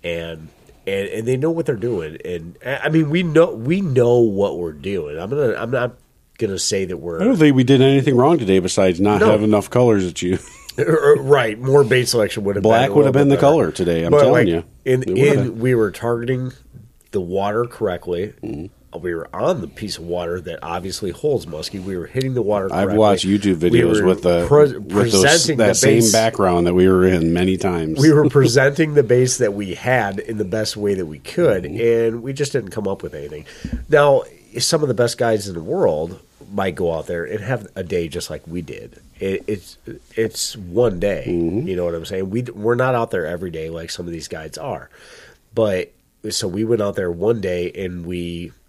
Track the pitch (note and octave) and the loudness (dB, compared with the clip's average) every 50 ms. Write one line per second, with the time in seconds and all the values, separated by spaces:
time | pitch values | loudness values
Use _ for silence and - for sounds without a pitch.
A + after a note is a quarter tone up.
0 | _ E2+ E2+ E2+ E2 E2 E2 D#2 D#2 D#2 _ _ _ _ - _ _ - G2 G2 | _ -6 -8 -6 -8 -10 -12 -14 -16 -20 _ _ _ _ -20 _ _ -6 -4 -4
1 | G2+ G2 - A2 A2+ A#2 B2+ B2+ C3+ D#3+ E3 E3 D#3+ - C#3 G#2+ F#2+ A#2+ A#2 F#2 | -4 -6 -6 -6 -2 -2 -2 0 0 -2 -2 -2 -2 -4 -4 -4 -2 -4 -4 -4
2 | D#2+ D#2 D#2 - - - F2+ E2+ D#2+ E2+ E2+ _ - B2 C3+ C3 G2 D3+ D#3+ D#3+ | -6 -8 -12 -12 -10 -8 -8 -8 -10 -12 -18 _ -8 -8 -8 -4 -4 0 2 2
3 | D#3+ C#3+ D3 F3 F#3 E3+ D3+ D#3 E3 F#3 - A2 A2+ B2+ E3+ G3 G3 E3+ C3 B2+ | 2 2 0 -2 -2 2 4 4 4 4 2 -6 -4 -2 -2 -2 -2 0 2 2
4 | A#2+ A#2+ A#2+ B2 A#2 A2+ G2+ F#2+ G2+ G2 C#2 E2+ F2 E2 D#2 D2 C#2+ F#2+ G2+ F#2 | 4 4 4 4 4 2 2 0 0 0 -2 -4 -8 -8 -10 -10 -8 -6 -6 -6
5 | D#2 D2 D2 D#2+ F2 G2 C3 D3 D3 A#2 G2+ - G#2+ A#2 B2+ B2+ A#2+ B2+ B2 _ | -6 -6 -8 -10 -8 -6 -4 -2 0 -2 -2 -2 -4 -4 -2 -2 -2 -4 -6 _
6 | _ _ _ _ _ _ _ _ A#2 G2+ G2 F2+ - - G#2+ G2 F#2+ F2 F#2 D#2 | _ _ _ _ _ _ _ _ -6 -4 -4 -4 -4 -4 -2 -2 -4 -4 -6 -8
7 | C#2 F2 E2+ E2 F#3 A#3 C4+ F#3 D#3 D3+ C#3 B2+ B2+ A#2+ C#3 C3 C3 C3+ C3+ C#3 | -8 -8 -6 -2 0 0 4 4 4 4 6 4 4 6 6 6 6 6 4 4
8 | C3 D3 C3+ A#2+ B2+ D3 F3 D3+ A#2+ F#2 F#2+ F#2+ F2 F#2 - - G2 F#2 F2+ E2 | 2 2 4 4 6 4 4 2 2 2 2 2 2 0 0 2 2 2 2 2
9 | G2 G#2 G#2 G2+ G#2 A2 G#2+ G#2+ G#2+ G#2+ G#2+ G#2 F#2+ - - B2 B2 A#2+ A2 G2+ | 2 2 4 4 4 4 4 4 4 2 2 2 0 0 2 4 4 4 4 2
10 | F#2+ F2+ E2 - - F2+ F#2 F2 - - - - - - - - C#3 F3 D#3 D#3 | 0 -2 -6 -4 -2 -2 -2 -2 -4 -10 -20 -20 -20 -14 -6 -4 -2 0 0 2
11 | C#3 C#3+ D3+ C#3 C#3 C3+ D3 C#3 B2 A2+ G#2 A2 B2 C3 C3+ C#3+ C3+ A2+ B2 B2+ | 6 6 4 4 6 2 2 4 4 0 -4 -4 -2 2 4 4 6 6 4 2
12 | B2 A2+ - A#2+ G#2+ F#2+ - - G2+ G2 G2+ G2+ G2 G#2+ A2+ A2+ B2 - G2+ A2 | 2 2 2 0 0 0 0 -4 -4 -2 -2 2 4 4 4 4 4 4 4 4
13 | A2 A2 - C#3 C#3+ C#3 C#3 - - C#3 D#3 E3 A#2 D#2+ D2+ - F#2 E2+ E2+ E2 | 4 4 4 4 4 4 4 6 6 4 4 4 2 0 0 -2 -2 0 0 0
14 | E2 F2 B2+ D3 C#3+ B2+ B2 B2 A#2+ F#2 E2 E2 E2+ - _ - _ C3 B2+ B2+ | 2 2 4 4 6 6 4 4 4 2 0 -2 -4 -8 _ -12 _ -2 0 0
15 | C3 - F#2 A2 C3+ D3 C#3+ C3+ B2+ B2 F#2+ A2+ A2+ B2+ B2+ A#2 A2 G2+ E2+ - | 0 -2 0 2 2 4 4 2 0 -2 -4 -4 -2 0 2 2 2 0 -2 -4
16 | - A#2 A#2+ A#2 A#2 A#2+ C3 B2 B2+ B2+ B2+ - - - - - - - _ _ | -4 -4 -4 -4 -2 -4 -4 -4 -4 -8 -12 -14 -20 -20 -20 -20 -20 -20 _ _
17 | _ _ - G#2 F2+ E2+ F2+ G2 G2 G2+ G#2 A2+ A#2+ A#2+ - - A2+ G2+ F2+ E2 | _ _ -6 -6 -6 -4 -4 -4 -2 -2 -2 -2 -4 -4 -6 -6 -4 -4 -4 -4
18 | - F2+ F2 E2+ F#2+ - - _ - - - - E2 G2 _ _ _ _ - E2 | -6 -6 -4 -4 -4 -8 -8 _ -12 -12 -10 -10 -12 -14 _ _ _ _ -16 -10
19 | D#2+ F2+ E2+ E2 D#2+ - - E2+ A#2 D#3 F#3 B2+ F#2 D2 - - A2 G2+ E2+ - | -8 -6 -6 -6 -8 -10 -8 -4 -2 -2 -2 -4 -6 -12 -12 -12 -12 -12 -10 -12
20 | E2 E2+ F2 F2+ F2 E2+ F2 F#2 E2 E2+ E2 - - D#2+ E2+ F#2 F2 F#2+ F2 - | -8 -6 -6 -6 -4 -6 -6 -8 -8 -10 -12 -12 -10 -8 -8 -8 -8 -8 -10 -8
21 | - F#2+ E2+ - - A2+ C#3 A2 D#2 E2 D#2 D2+ E2 - - G2 F2+ G2 F#2+ F2+ | -8 -8 -8 -4 -4 -2 -2 -2 -4 -8 -12 -12 -12 -10 -12 -12 -10 -8 -8 -8
22 | D#2+ - - B2+ C3 C3 C3 B2 A2 G2 G#2+ G2+ F#2+ F#2+ - E2 G2+ G2 G2+ G#2+ | -10 -8 -6 -4 -4 -2 -2 -2 -2 0 0 0 -2 -2 -2 0 0 2 4 4
23 | G#2+ G#2 G2+ F#2 F2+ F#2 G2 G#2 G2 G2+ F#2 D#2+ D#2+ F2+ A2+ A#2+ B2 - - G#2+ | 6 6 4 4 2 2 2 2 4 2 2 4 2 4 4 4 4 4 2 4
24 | G2+ F#2 F#2 - - F2+ F2 E2+ F2 E2+ C#3 D3 D3+ C#3+ - - G2+ - F#2 G#2 | 4 2 2 2 2 2 2 2 2 4 6 6 6 4 2 -4 -10 -2 0 0
25 | A#2+ A#2 G#2 G2 F#2+ C#3+ D#3 E3+ - - D3+ A#2+ A2+ G2+ - - - A2 A2 A2+ | 2 4 4 4 4 6 4 2 2 0 0 2 2 2 2 4 4 4 4 6
26 | A2+ A2 G2+ A2 A2 A2+ A2 - G2+ F#2 F2 F2 F2 F2 F2+ F2+ F#2 F#2+ F#2+ F#2 | 4 4 4 4 2 2 2 2 2 2 4 2 2 2 4 4 6 6 6 6
27 | F#2 F#2 F#2 F2 E2 E2 E2 F2 F#2 F#2+ F#2+ F2+ - G2 F2 E2+ D#2+ D#2+ D#2+ - | 4 4 4 4 2 0 2 2 2 0 0 0 -2 -2 -2 -2 -4 -4 0 2
28 | C3+ D#3+ D3+ D3 D3+ D3+ - C#3+ C3 A#2+ A2+ C#3 C3 C#3 C#3 D3 D#3+ D#3 D3 D3 | 4 6 6 6 4 4 4 4 4 4 4 4 4 4 2 0 -2 2 2 2
29 | C3+ G#2 A#2+ B2 B2+ B2 A#2+ - B2 G#2+ G2+ G2+ G#2 F#2+ E2+ - - B2 B2+ B2+ | 4 4 4 4 4 2 0 0 -2 -2 -2 -4 -6 -8 -8 -6 -2 0 0 0
30 | A2 G2+ G2 G2 - - A2+ G#2+ G#2 F#2 A2+ A2 G#2+ G#2+ - G#2+ G#2 G2+ G2+ F#2+ | 0 -2 -4 -8 -8 -8 -6 -6 -4 -4 -4 -4 -4 -4 -6 -4 -2 -2 -2 -2
31 | F#2 D#2 D2+ C#2+ - - - - F3 D3+ G#2+ F#2 F2+ - - A2 A#2 A#2 A#2 A#2 | -4 -8 -10 -14 -16 -10 -4 0 0 2 0 0 -4 -6 -6 -2 0 2 2 2
32 | A#2 A2+ A2+ A#2+ A2+ C3 C3+ C#3 D3 C3 - C3+ A2 F#2+ - A2+ G#2 F#2+ G2 F#2+ | 0 0 -2 -4 -10 -10 -6 -6 -6 -4 -4 -6 -6 -6 -10 -6 -6 -6 -6 -6
33 | - D#2+ - D2+ C#2+ D2 D#2 D2+ D#2+ - - - - - - - - - D3 D3 | -10 -12 -12 -12 -12 -12 -14 -14 -16 -18 -20 -16 -12 -10 -10 -10 -4 2 4 4
34 | C#3+ D3 C#3 B2+ - - - D#2+ _ _ G2+ A#2 C3 - - D#3+ D3+ C#3 A#2+ G2+ | 6 6 4 2 0 -4 -14 -20 _ _ -8 -6 -4 -2 0 0 0 -2 0 0
35 | A#2+ A#2 - - B2 A#2 A2+ G#2 G2 G2+ F2+ E2 D#2 F#2 D3 F#3+ F3+ G#2+ D#2+ D2+ | 0 -2 0 -2 0 0 0 0 -2 -6 -10 -10 -8 -6 -4 0 0 0 2 0
36 | D#2 E2+ F2+ - _ _ _ _ - - G2+ G2+ F#2+ G2 E2+ - F#2+ E2+ E2 D#2+ | -4 -6 -8 -14 _ _ _ _ -20 -12 -8 -4 -4 -4 -4 -2 -4 -2 -2 -4
37 | D2+ E2 F2+ E2+ E2+ - G2 G#2+ G2+ G2+ C3 A2+ G#2 F#2 _ F#2 F#2+ E2 G2 F2 | -6 -6 -8 -8 -6 -6 -8 -8 -6 -6 -6 -6 -8 -12 _ -12 -8 -4 -4 -4
38 | E2+ E2 D2 F2 - - D#2+ C#2 _ - D#2+ F2+ E2+ C#2 D2 - A#1 A#1+ - - | -4 -4 -8 -10 -10 -10 -12 -14 _ -10 -10 -10 -10 -10 -14 -16 -16 -20 -20 -20
39 | _ _ _ - G2 F#2+ F#2+ - - - G#2+ G2 - - - _ _ - - - | _ _ _ -10 -6 -6 -6 -6 -6 -6 -8 -8 -10 -18 -20 _ _ -20 -20 -18
40 | _ _ - - A2 A2 - - - - - B2 G2 F2 E2+ G#2 B2 A#2 G2 E2+ | _ _ -6 -4 -4 -4 -4 -8 -10 -10 -10 -12 -14 -6 -2 0 0 0 0 -2
41 | F2 G2+ F#2+ D#2 B1+ B1 F2 E2+ E2+ E2 F2 G#2+ D3 B2+ F#2+ F2 F2 E2+ E2 E2 | -4 -4 -4 -4 -6 -4 -4 -2 -2 -2 -2 -4 -4 -4 -4 -4 -4 -4 -4 -6
42 | E2 - G2+ F#2+ F#2+ F#2+ F#2+ A#2 B2 B2 - G2+ G#2 A2 A#2+ A#2+ B2+ C3 B2+ A#2+ | -8 -8 -8 -6 -6 -6 -6 -6 -6 -8 -10 -6 -2 -2 0 0 0 -2 0 -2
43 | A#2 A2+ - F#2+ E2 D#2 F2 F2 F#2 F2+ D#2+ D#2+ D#2+ D#2+ E2 E2 E2 E2+ - - | -2 -2 -4 -6 -4 -4 -6 -8 -10 -10 -10 -10 -10 -10 -10 -12 -12 -12 -12 -12
44 | F2 F2 E2+ E2 D2+ - - D#2+ D#2 D#2 D2+ - - C#3 G#2+ - - - _ - | -10 -10 -10 -12 -12 -12 -14 -14 -14 -14 -14 -12 -10 -10 -10 -10 -12 -18 _ -20
45 | - - - - - - - _ _ _ - A#2 A2+ G#2 F#2+ F#2 F2 - _ _ | -20 -20 -20 -20 -20 -20 -20 _ _ _ -2 -2 0 0 0 -2 -4 -8 _ _
46 | _ _ _ _ _ G#2+ G2+ - - F#2+ F2 G2+ A2 A2 A#2 A2 G#2 G2+ F#2+ G2+ | _ _ _ _ _ -10 -8 -6 -6 -6 -4 -4 -2 0 0 0 0 -2 -4 -4
47 | F#2+ F2+ E2+ E2+ F2+ G#2+ A#2+ A2+ F#2+ F#2+ F2+ F2+ F2 F2+ - - F#2+ F2+ F2+ F2+ | -4 -4 -4 -2 -2 -2 -2 -2 -2 -4 -4 -4 -4 -6 -6 -8 -10 -8 -8 -10
48 | E2+ E2+ F2+ F2 F2 E2+ F2 E2+ F2 - - _ _ | -10 -8 -8 -8 -8 -8 -10 -10 -12 -14 -16 _ _